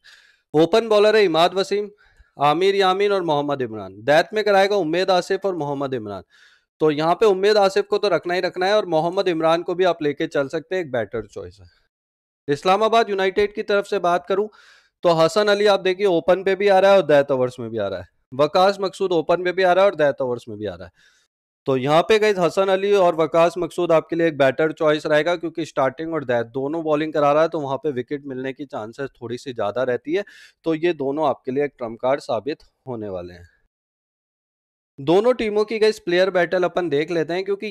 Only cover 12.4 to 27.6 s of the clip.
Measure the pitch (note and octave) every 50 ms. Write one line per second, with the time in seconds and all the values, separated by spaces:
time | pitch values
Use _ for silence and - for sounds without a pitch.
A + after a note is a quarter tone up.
12.4 | - C#3+ C#3+ C#3 - F#3 F#3+ G#3 A3 A3 A3+ A#3 A3+ G3+ G3 F#3+ F#3+ G3 F#3 G#3
13.4 | G#3 G3+ - A3 G#3 - G3+ G3+ G3 - G#3 F#3+ F3 F3 F3 F3+ - - G3 F#3+
14.4 | G#3+ G#3+ _ _ _ _ _ _ _ _ _ _ - F3 E3 D#3+ D#3+ D#3+ - G#3+
15.4 | G#3 G#3 G3+ G3+ G#3 G#3 G3 G3 E3+ F#3 F#3 F#3 G#3 G3 E3+ E3 - F#3 F3+ F#3+
16.4 | F#3 G3 F#3+ F#3 G3+ G3+ F#3+ F#3+ F#3+ G3 G3 F#3+ D#3+ C#3+ D3 C#3+ C#3 - C3+ B2+
17.4 | B2+ B2 - C3 A#2 A2 A2+ G#2+ G2+ G2 F#2+ F2+ F#2 _ _ _ _ _ B2+ C3
18.4 | D3+ D3 - F#3 F#3 G3+ G3 F#3+ G3 F3+ - - G3 F#3 F3+ D#3+ - - E3+ F3
19.4 | F3+ F3+ F3 F#3 F#3 F3+ F3 F#3 G3 G3+ F3+ D#3 D3 C#3 C3+ - C3+ B2 B2 A#2
20.4 | - A#2 G#2 G#2 G#2+ G2 F2 E2+ F2+ F#2 _ _ _ _ _ _ _ _ _ _
21.4 | _ _ _ _ - C3+ C3 B2+ B2 C#3+ D3+ E3+ F3 A3+ A3 G#3+ G#3+ G#3+ G3+ F#3
22.4 | F3 D#3 - F#3+ G3 G3 F#3+ F#3+ G3 G3+ G3+ G3 F3+ F3 E3 D#3 D#3+ C#3+ - E3
23.4 | E3 F3 - F3+ E3+ D#3 - F3+ F3 E3 E3 D#3 D3 - E3+ E3 E3 E3 D3+ C3+
24.4 | C#3 C3 C3 - D#3+ D#3 D3 - D#3+ D3+ D3+ D3+ - D#3 D3+ D3+ D3+ F3 F3+ E3
25.4 | F3 D#3+ E3 E3+ D#3 - - D3+ C3+ C3 B2+ - D#3+ E3 D#3+ D3+ C3+ B2 A#2+ A#2
26.4 | A#2 A2+ A#2+ C3+ C3+ C#3+ D#3 E3+ D#3 D#3 D3+ D3 D#3 D#3 D3 D3+ C#3+ C#3+ C#3+ D#3
27.4 | E3 E3 E3+ D#3